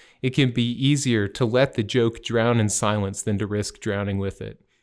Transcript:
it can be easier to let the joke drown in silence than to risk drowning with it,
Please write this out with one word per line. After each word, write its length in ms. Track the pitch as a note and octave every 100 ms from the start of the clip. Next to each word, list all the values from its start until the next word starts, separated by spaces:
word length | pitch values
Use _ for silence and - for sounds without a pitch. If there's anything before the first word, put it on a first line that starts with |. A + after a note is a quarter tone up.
| - _
it 80 | C3
can 180 | D3+ C3
be 220 | A#2+ A#2+
easier 560 | A#2+ C3+ C#3+ B2+ A2 G2+
to 180 | - A#2
let 300 | B2 C3+ -
the 80 |
joke 400 | G#2+ B2+ A#2 A#2
drown 360 | - A2+ A#2 A#2
in 100 | G#2
silence 520 | - G#2+ G#2+ G2 F#2+
than 160 | A2 G2+
to 80 | G#2
risk 340 | G#2 G2+ -
drowning 380 | A2+ G2+ G2+ G2
with 240 | G2 -
it, 240 | G#2 - _ _